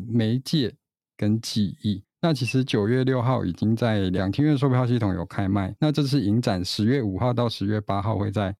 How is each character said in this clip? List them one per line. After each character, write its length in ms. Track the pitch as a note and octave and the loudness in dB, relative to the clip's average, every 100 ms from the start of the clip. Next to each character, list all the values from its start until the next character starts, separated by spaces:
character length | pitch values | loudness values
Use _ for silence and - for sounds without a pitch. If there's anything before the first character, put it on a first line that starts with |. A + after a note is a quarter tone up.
| G#2+ | -2
媒 320 | A#2 A2 B2 | 0 0 0
介 340 | - D#3+ A#2+ - _ _ _ - | 0 0 -2 -6 _ _ _ -4
跟 240 | G#2+ A2 | 0 0
记 360 | - - G2 - | -2 -2 -2 -2
忆。 180 | G#2 G2 - _ | -4 -4 -8 _
那 120 | E3+ | -2
其 100 | C#3 | 0
实 220 | A#2+ C3 B2+ | 0 0 0
九 220 | A#2 G2+ | 0 2
月 160 | B2+ | 2
六 180 | C3 C3 | 2 0
号 240 | A#2 B2+ F#2 | 0 0 -2
已 80 | |
经 220 | E2+ G#2 A2 | -2 0 2
在 340 | A#2+ G#2+ F#2 | 2 2 0
两 220 | F#2+ F#2+ | 0 0
厅 120 | G2 | 0
院 140 | D3 C#3+ | 2 2
售 100 | C#3 | 2
票 200 | B2+ B2 | 2 2
系 100 | B2 | 2
统 160 | G#2+ | 0
有 100 | F#2 | -2
开 240 | F2 - G2 | -4 -4 0
卖， 280 | G2+ F#2+ A2 | 0 -2 0
那 120 | D3+ | 0
这 100 | D3 | 0
次 180 | C#3 C#3 | 0 0
影 220 | G2+ A2 | 2 2
展 240 | A#2+ F#2+ F2 | 2 0 -2
十 200 | - G#2+ | 0 0
月 180 | C#3 | 0
五 160 | A2 F#2 | -2 -2
号 120 | B2 | 0
到 160 | A#2+ A#2+ | 0 -2
十 200 | - G#2 | -2 -2
月 120 | G#2+ | -2
八 220 | G2+ G2 | -2 -4
号 160 | G2 G2+ | -2 -2
会 140 | G2+ | -2
在 240 | G2+ F#2+ G#2 | -2 -2 -4